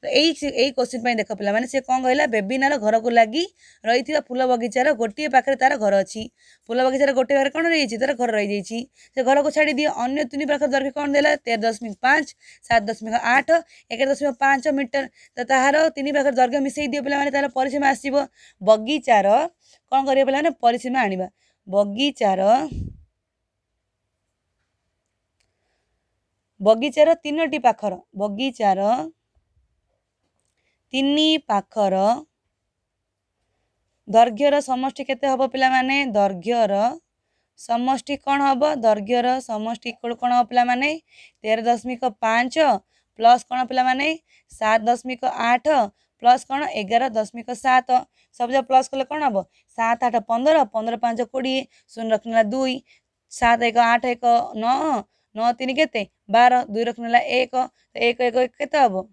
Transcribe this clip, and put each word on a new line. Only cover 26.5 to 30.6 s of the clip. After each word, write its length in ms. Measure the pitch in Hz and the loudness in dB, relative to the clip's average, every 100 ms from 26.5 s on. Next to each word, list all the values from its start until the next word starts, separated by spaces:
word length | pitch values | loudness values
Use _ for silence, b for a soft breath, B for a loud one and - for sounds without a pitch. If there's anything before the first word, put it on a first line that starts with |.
| _ | _
ବଗିଚାର 540 | 196 226 277 262 302 | 2 2 2 4 4
ତିନୋଟି 440 | 330 294 294 320 294 | 4 -2 -4 -2 0
ପାଖର, 400 | 240 214 208 180 _ 202 | 0 0 -4 -6 _ -6
ବଗିଚାର 640 | 208 202 269 247 214 190 202 247 320 - _ _ _ _ _ _ _ _ _ _ _ _ _ _ | -6 -4 -6 -2 0 0 0 -2 -4 -14 _ _ _ _ _ _ _ _ _ _ _ _ _ _